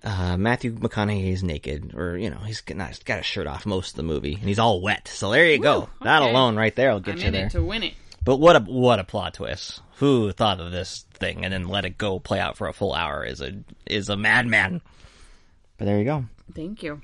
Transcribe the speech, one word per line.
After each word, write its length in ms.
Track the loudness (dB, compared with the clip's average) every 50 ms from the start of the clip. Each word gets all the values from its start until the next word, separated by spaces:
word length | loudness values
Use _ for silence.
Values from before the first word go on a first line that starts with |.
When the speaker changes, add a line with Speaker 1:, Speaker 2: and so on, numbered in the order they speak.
| -8
Speaker 1:
Uh, 320 | -6 -4 -2 -2 0 0
Matthew 360 | 0 2 0 0 0 -2 -6 -6
McConaughey 580 | -4 -6 -4 -2 -2 -2 0 0 -2 -2 -2
is 120 | -2 -2 -2
naked, 500 | -4 -4 -6 -6 -6 -6 -6 -8 -10 -8
or, 220 | -6 -6 -4 -4
you 140 | -4 -6 -6
know, 80 | -6 -8
he's 220 | -10 -10 -10 -10
got, 140 | -10 -10 -10
not, 100 | -10 -10
he's 160 | -10 -12 -10 -8
got 160 | -6 -6 -4
a 40 | -6
shirt 220 | -6 -6 -4 -6
off 220 | -6 -6 -6 -4
most 240 | -4 -4 -4 -4 -6
of 60 | -8
the 40 | -6 -4
movie, 300 | -4 -2 -2 -4 -4 -6
and 120 | -4 -2
he's 120 | -2 2
all 240 | 2 4 4 2 2
wet. 260 | 0 -2 -2 -2 -6
So 220 | -10 -8 -6 -2 2
there 160 | 4 6 6
you 120 | 6 6 6
go. 220 | 4 4 2 2
Speaker 2:
Woo, 80 | 0 -4 -8 -4
Speaker 1:
That 220 | 2 4 4 6 6
Speaker 2:
okay. 80 | 6
Speaker 1:
alone 240 | 4 4 4 4 4
right 200 | 2 2 2 2
there 160 | 4 4 4
will 100 | 4 2
get 140 | -2 -4 -6
Speaker 2:
I'm 40 | -4
Speaker 1:
you 60 | -2
Speaker 2:
in 60 | -2 0
Speaker 1:
there. 120 | 0 -2
Speaker 2:
it 60 | 0
to 120 | 0 0 -2
win 200 | -2 -2 -4 -6
it. 100 | -6 -8 -12 -18 -20 -12 -2 2
Speaker 1:
But 140 | 2 4
what 180 | 8 8 8 8
a, 60 | 8
what 360 | 6 2 0 4 4 6 4
a 60 | 4 2
plot 320 | -2 -6 -6 -6 -6 -6
twist. 440 | -6 -6 -6 -6 -8 -8 -12 -14 -16 -18 -20 -4
Who 340 | 0 4 4 4 4 4 2
thought 280 | 0 0 0 0 0 -2
of 120 | -4 -6
this 340 | -6 -6 -6 -8 -10 -14 -16 _ -8
thing 320 | -6 -6 -4 -4 -4 -4
and 80 | -4 -4
then 140 | -4 -4
let 180 | -4 -4 -4 -4
it 140 | -4 -4 -4
go 180 | -2 -2 -2
play 220 | -4 -4 -2 -2 -2
out 180 | -2 -2 -4
for 100 | -6 -6
a 60 | -8 -4
full 200 | -4 -4 -2 -2
hour 280 | -2 -2 -4 -4 -6 -6
is 180 | -8 -8 -8
a, 180 | -8 -10 -10 -10 -14 -16 -20 -16 -8
is 240 | -4 -4 -4 -2 -2
a 80 | -2
madman. 640 | 0 2 4 4 4 2 2 2 2 2 2 -2 -6 -8 -12 -20 -20 -20 -20 -20 -20 -20 -20 -20 -20 _ _ _ _ _ _ _
But 80 | -4 -2
there 140 | 0 2 2
you 60 | 2
go. 200 | 0 -2 -2 -4 -8 -12 -18 -20 -18 -14
Speaker 2:
Thank 260 | -12 -10 -10 -10 -10
you. 180 | -10 -10 -10 -12